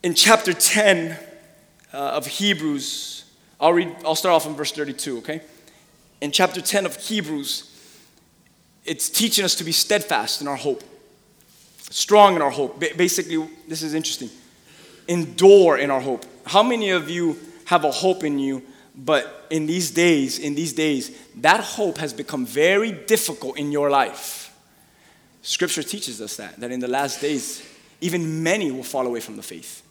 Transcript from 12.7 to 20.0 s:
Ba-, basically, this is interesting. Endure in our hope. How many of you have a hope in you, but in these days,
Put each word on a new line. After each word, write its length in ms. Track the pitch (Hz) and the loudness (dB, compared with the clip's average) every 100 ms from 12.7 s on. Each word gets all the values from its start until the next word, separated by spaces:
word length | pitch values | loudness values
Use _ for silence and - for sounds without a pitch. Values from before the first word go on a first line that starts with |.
| - | -4
Ba-, 160 | 165 165 | -6 0
basically, 480 | 175 190 170 160 160 - - | 0 0 -2 -4 -6 -14 -12
this 160 | 160 | -8
is 120 | 160 | -4
interesting. 360 | 156 156 - 123 - _ _ _ - - - - | -4 -4 -8 -12 -16 _ _ _ -20 -20 -16 -4
Endure 720 | 175 151 120 190 202 175 135 | -2 -2 8 10 12 10 6
in 120 | 143 | 2
our 100 | 135 | 0
hope. 240 | 135 120 - - - | -2 -6 -8 -20 2
How 160 | 196 | 4
many 280 | 233 233 202 | 4 2 0
of 200 | 180 151 | 0 -2
you 280 | 175 170 - - - | -2 -2 -2 -12 -18
have 200 | - 180 | 0 2
a 60 | 156 | 2
hope 320 | - 190 185 | 0 0 0
in 160 | 156 139 | -2 -2
you, 240 | 139 135 131 - _ | -2 -4 -10 -20 _
but 520 | - 131 143 - - - | -10 0 0 0 -14 -6
in 160 | 160 151 | -4 0
these 240 | 180 160 | -2 -2
days, 480 | 165 | 2